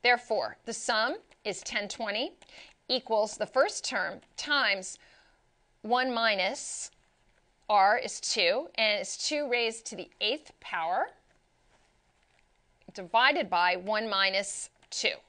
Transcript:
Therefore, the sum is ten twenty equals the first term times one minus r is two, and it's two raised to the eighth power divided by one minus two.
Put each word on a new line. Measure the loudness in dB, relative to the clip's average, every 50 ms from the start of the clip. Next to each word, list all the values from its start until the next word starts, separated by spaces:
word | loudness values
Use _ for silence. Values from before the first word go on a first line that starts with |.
| 6
Therefore, | 4 4 4 2 -2 -2 -2 -2 -4 -6 _ _
the | -10 -10
sum | -6 -2 0 0 2 2 0 -2 -4 -10 _ -20 _ _
is | -6 -6 -6
ten | -8 -6 -6 -6 -6
twenty | -6 -6 -6 -6 -4 -4 -4 -4 -6 -8 _ -20 -20 -20 -20 -20 -20 -20 _ _ _
equals | -4 -4 -2 0 2 2 2 0 -2
the | -6 -6
first | -2 2 2 2 2 2 -6 -6
term | -4 -2 -2 -2 -2 -6 -10 -16 _ _
times | -12 -4 0 2 2 4 2 2 0 -4 -10 -14 -16 -20 -20 -20 -20 _ _ _ _ _ _ _ _ _ _ _ _ _
one | 0 0 2 2 0 0
minus | 2 2 2 2 2 0 -2 -2 -4 -8 -10 -10 -10 -12 -14 _ _ _ _ _ _ _ _ _ _ _ _ _ _ _ _
r | 4 6 6 6 6
is | 4 0 -4 -8 -6
two, | -4 -4 0 2 4 4 4 2 -2 -4 -2
and | 0 0 2 2 0
it's | -2 -6 -8 -6 -4 -2
two | -2 -2 -2 0
raised | 0 0 0 -2 -4 -6 -12
to | -12 -12
the | -12 -14 -14 _ _
eighth | -2 -2 -2 -4 -6 -16 -20 _
power | -14 -8 -6 -4 -2 0 0 0 -2 -2 -6 _ _ _ _ _ _ _ _ _ _ _ _ _ _ _ _ _ _ _ _ _ _ _ _ _ _ _ _ _ _ _ _ _ _ -18 -14
divided | -14 -12 0 2 6 6 6 6 4 0 0
by | 2 2 4 2 2
one | 0 -2 -2 -2 -2 -2 0
minus | 2 2 2 4 2 0 -2 -2 -8 -10 -12 -14 _ _ -18 _
two. | -8 -2 -2 -2 -2 -2 -12